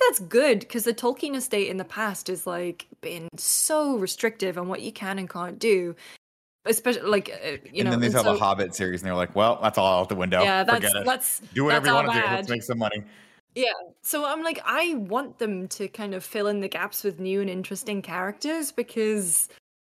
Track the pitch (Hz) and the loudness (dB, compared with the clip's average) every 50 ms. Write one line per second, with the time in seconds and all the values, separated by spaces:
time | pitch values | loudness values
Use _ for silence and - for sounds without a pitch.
0 | 523 494 - - 190 165 - 233 285 294 233 202 - - - 240 214 233 233 240 | 4 4 4 2 0 2 4 4 6 6 4 2 0 -4 -6 -4 -2 -2 -2 0
1 | - 240 262 254 - 294 277 262 247 - - 208 196 - 190 190 185 185 - 208 | 0 -2 -2 -2 -4 -4 -4 -4 -4 -2 0 0 0 0 -2 -6 -8 -8 -6 -4
2 | 220 214 190 - - - 185 175 - 190 175 175 180 175 170 - - _ - - | -4 -4 -4 -4 -6 -6 -6 -6 -4 -4 -4 -4 -4 -4 -6 -8 -12 _ -18 -14
3 | - 160 170 170 160 170 - 165 - - - - - - 311 302 302 285 269 214 | -12 -10 -10 -10 -12 -12 -10 -6 -2 0 0 2 2 2 2 2 2 2 0 0
4 | 190 180 - - - 226 220 220 202 185 170 175 180 180 190 - - 220 214 - | 0 -2 -2 0 -2 -2 0 0 -2 -4 -2 -4 -4 -4 -6 -6 -8 -10 -10 -8
5 | 208 190 196 196 190 175 - 175 175 180 175 - - 226 208 185 175 170 165 - | -6 -6 -4 -4 -6 -8 -8 -8 -8 -8 -6 -2 2 4 4 4 4 0 -6 -8
6 | - - - - _ _ _ _ _ _ _ _ - - 226 - - 247 233 180 | -14 -20 -20 -20 _ _ _ _ _ _ _ _ 0 0 0 2 2 0 0 0
7 | 143 190 214 196 - - - 85 95 156 143 - - - - - - - 120 117 | 0 0 0 0 0 -2 -8 -8 -8 -6 -8 -8 -10 -8 -4 -2 0 2 2 2
8 | 120 113 107 127 107 110 104 101 107 98 98 98 98 90 - - 98 92 90 87 | 2 4 4 4 4 4 4 4 4 4 4 2 0 -2 -2 -2 -2 0 -2 -2
9 | 92 95 90 90 90 85 - 98 107 117 - - 104 107 - - 95 95 92 90 | -2 -2 0 0 0 0 2 4 4 6 4 4 2 2 4 4 4 6 6 4
10 | 92 - 104 92 90 92 92 90 - - 190 190 190 233 233 233 202 208 214 - | 2 2 0 0 0 2 4 4 6 6 4 4 4 4 4 4 4 2 0 0
11 | - 247 254 254 - - - - - - - - 196 294 294 - 139 - - - | 0 0 -2 0 -2 -4 -4 -6 -8 -6 -2 0 2 4 4 4 4 4 4 4
12 | - 139 226 233 220 202 190 190 202 214 240 233 233 - 120 226 226 208 107 208 | 4 4 2 2 2 2 0 -2 -2 -2 -4 -4 -2 -2 -2 0 0 0 -2 -4
13 | 202 - - - - - _ _ _ _ - 247 254 233 202 - 180 170 - _ | -8 -10 -16 -20 -20 -20 _ _ _ _ -4 -2 0 0 0 -2 -6 -14 -18 _
14 | - - - 294 294 277 294 320 320 330 330 - - - 233 294 339 349 320 247 | -6 -4 -2 -2 0 -2 -2 -2 -2 -2 -4 -4 -2 -2 0 0 0 0 0 -2
15 | 202 180 208 254 285 - - - 233 214 202 185 185 185 - - 208 - - - | -4 -4 -4 -4 -4 -6 -6 -4 -4 -2 -2 -4 -6 -8 -8 -8 -8 -8 -8 -8
16 | 214 202 190 185 175 - - 214 202 208 208 202 196 196 - 165 180 208 - - | -8 -8 -8 -8 -8 -8 -4 -2 0 0 0 0 -2 -4 -4 -4 -4 -4 -6 -4
17 | - 202 180 156 185 190 190 202 202 196 180 185 180 - 196 185 - - 208 196 | -4 -4 -4 -4 -4 -2 -2 -2 -2 -2 -4 -6 -6 -8 -8 -8 -6 -6 -6 -6
18 | - - 165 185 185 196 208 - - 294 320 330 302 277 - - 240 - - 233 | -6 -6 -6 -4 -4 -4 -6 -6 -4 -4 -4 -4 -4 -6 -4 -6 -6 -4 -4 -2
19 | 220 214 220 208 190 170 160 - 175 - - - _ _ _ _ _ _ _ | -2 0 0 0 0 0 0 0 -2 -2 -6 -12 _ _ _ _ _ _ _